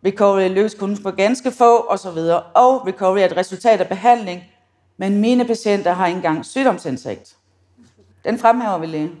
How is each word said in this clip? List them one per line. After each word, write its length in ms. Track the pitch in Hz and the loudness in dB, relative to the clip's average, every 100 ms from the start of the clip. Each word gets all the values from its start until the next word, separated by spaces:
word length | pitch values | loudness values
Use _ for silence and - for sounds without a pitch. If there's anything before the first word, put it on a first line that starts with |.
| 185 | -4
Recovery 440 | 196 202 196 190 | 2 2 4 0
lykkes 260 | 190 214 - | 0 -2 -2
kun 220 | 196 202 | -6 -6
for 140 | 196 | -8
ganske 400 | 190 196 247 262 | -2 -2 0 -4
få, 240 | 247 240 233 | 2 4 4
og 240 | 226 190 | 2 -6
så 120 | 190 | -6
videre. 300 | 165 165 170 | -6 -2 -2
Og 460 | - - 254 262 190 | 0 4 4 4 -4
recovery 320 | 190 190 190 | -2 -2 2
er 60 | 185 | 0
et 120 | 175 | 0
resultat 440 | 180 190 240 214 | -6 -2 0 2
af 60 | 180 | 0
behandling, 560 | 185 220 240 202 180 - _ _ _ _ _ | -2 2 2 2 -12 -16 _ _ _ _ _
men 240 | 190 202 | -2 0
mine 240 | 220 247 240 | 2 2 0
patienter 480 | 220 214 202 196 | -2 0 0 0
har 140 | 180 185 | 0 -2
ikke 100 | 175 | -2
engang 280 | 170 156 - | -4 -4 -6
sygdomsindsigt. 920 | - 262 202 160 127 131 95 - _ _ _ _ _ _ _ _ _ - | -2 -2 -2 -6 -8 -10 -12 -14 _ _ _ _ _ _ _ _ _ -6
Den 140 | 240 | 0
fremhæver 380 | 233 240 226 185 | 2 2 -2 -6
vi 80 | 160 | -6
lige. 260 | 156 156 175 | -6 -8 -10